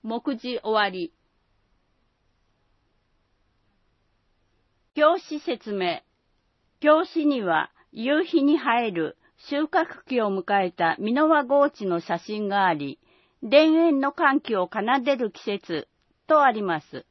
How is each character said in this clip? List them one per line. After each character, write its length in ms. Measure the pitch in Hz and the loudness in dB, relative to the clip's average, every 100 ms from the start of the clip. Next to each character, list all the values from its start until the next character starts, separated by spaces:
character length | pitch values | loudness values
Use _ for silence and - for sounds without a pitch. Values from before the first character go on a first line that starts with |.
目 180 | 220 233 - 233 | -8 -6 -6 -6
次 220 | 247 247 | -6 -6
終 140 | 220 | -2
わ 140 | 214 202 | 0 0
り。 240 | 185 170 _ _ _ _ _ _ _ _ _ _ _ _ _ _ _ _ _ _ _ _ _ _ _ _ _ _ _ _ _ _ _ _ _ _ _ _ _ _ | -4 -10 _ _ _ _ _ _ _ _ _ _ _ _ _ _ _ _ _ _ _ _ _ _ _ _ _ _ _ _ _ _ _ _ _ _ _ _ _ _
表 260 | 294 302 349 | 2 2 2
紙 200 | - 302 | -4 -10
説 320 | - 240 220 | -6 -8 -6
明。 280 | 202 180 165 _ _ _ _ _ _ _ _ | -4 -4 -6 _ _ _ _ _ _ _ _
表 280 | 294 311 370 | 4 4 2
紙 140 | 330 | 0
に 160 | 294 262 | 0 0
は、 300 | 185 160 - _ _ | 0 -2 -2 _ _
夕 320 | - 240 302 | -8 -2 0
日 200 | 339 330 | 0 0
に 120 | 277 | 2
映 40 | 302 240 233 226 | 0 0 -2 -2
え 40 | |
る 260 | 170 151 - _ _ - | -4 -6 -8 _ _ -6
収 140 | 285 | -4
穫 400 | 302 370 339 - - | 0 -2 -2 -8 -6
期 140 | 254 | -2
を 60 | 214 | -2
迎 340 | 190 175 202 | -4 -2 0
え 100 | 185 | 0
た 260 | - 165 - | 0 -2 0
美 140 | 208 | -2
濃 160 | 254 311 | 0 2
和 160 | 302 | 2
高 240 | 247 285 285 | 2 2 2
地 160 | - | 0
の 160 | 196 170 | -4 -4
写 180 | - 170 | -4 -8
真 280 | - 214 208 | -6 -6 -2
が 180 | 202 | 0
あ 80 | 190 | 2
り、 260 | 156 143 - _ _ _ _ | 0 -6 -12 _ _ _ _
田 160 | 226 277 | 4 4
園 420 | 311 320 330 277 | 6 4 4 2
の 120 | 277 | -2
歓 300 | 277 302 269 | 0 0 0
喜 140 | - | -2
を 140 | 208 180 | -2 -2
奏 300 | 220 220 269 | -4 0 0
で 120 | 247 | 0
る 160 | 269 226 | -2 -4
季 120 | - | -6
節 440 | - 202 - 156 - _ _ _ - | -8 -8 -6 -8 -8 _ _ _ 0
と 160 | 311 | 4
あ 80 | 269 | 4
り 100 | 214 | 0
ま 200 | 196 156 | -4 -4
す。 240 | _ 131 - | _ -18 -18